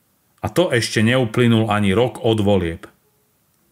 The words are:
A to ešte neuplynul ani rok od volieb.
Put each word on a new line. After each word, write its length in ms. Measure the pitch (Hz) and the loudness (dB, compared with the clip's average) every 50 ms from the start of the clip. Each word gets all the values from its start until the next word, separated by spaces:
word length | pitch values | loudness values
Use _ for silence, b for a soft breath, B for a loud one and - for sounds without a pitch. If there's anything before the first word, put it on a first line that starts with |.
| _ _ _ _ _ _ _ _ | _ _ _ _ _ _ _ _
A 80 | - 104 | -10 -4
to 240 | - - 175 175 | -2 0 0 0
ešte 320 | 135 117 110 - - 120 107 | 0 -2 -2 -2 -2 0 2
neuplynul 640 | 113 123 131 131 113 - - 123 117 117 110 113 110 | 2 2 2 0 0 0 0 0 2 2 2 0 0
ani 240 | 104 104 104 98 | 0 0 0 0
rok 320 | 95 98 123 127 - - - | 2 2 0 0 -2 -4 -2
od 160 | 113 113 107 | 0 0 0
volieb. 480 | 101 98 104 95 87 82 82 85 - - _ _ _ _ _ _ _ _ _ _ _ _ _ _ _ _ | 2 2 0 0 0 -4 -6 -10 -14 -20 _ _ _ _ _ _ _ _ _ _ _ _ _ _ _ _